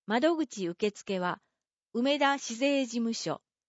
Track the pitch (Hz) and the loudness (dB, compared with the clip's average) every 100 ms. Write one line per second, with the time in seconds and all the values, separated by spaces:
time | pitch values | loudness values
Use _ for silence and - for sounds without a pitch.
0 | - 220 302 330 302 - 175 175 208 - | -2 2 4 2 -2 -4 -6 -2 -2 -4
1 | - 190 180 - _ _ _ _ _ 233 | -6 -2 -2 -4 _ _ _ _ _ -2
2 | 262 285 277 277 - 226 277 277 254 233 | 2 4 2 2 -4 0 2 2 0 0
3 | 226 226 170 151 _ _ | -2 -2 -4 -6 _ _